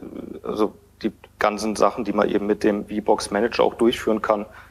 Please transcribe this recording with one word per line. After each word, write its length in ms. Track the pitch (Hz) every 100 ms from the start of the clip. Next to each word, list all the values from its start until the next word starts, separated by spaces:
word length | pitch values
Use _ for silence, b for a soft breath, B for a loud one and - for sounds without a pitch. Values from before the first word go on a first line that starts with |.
| - - - -
also 300 | - 107 104 - _ -
die 100 | 110 - - -
ganzen 360 | 104 101 107 104
Sachen, 280 | 104 127
die 100 | 101
man 160 | 104 -
eben 160 | 101 101
mit 180 | 101
dem 220 | 110 101 -
V-Box 460 | 107 110 104 -
Manager 320 | 104 117 -
auch 100 | 107
durchführen 480 | - 117 - 117 110
kann, 240 | - 107 107 B B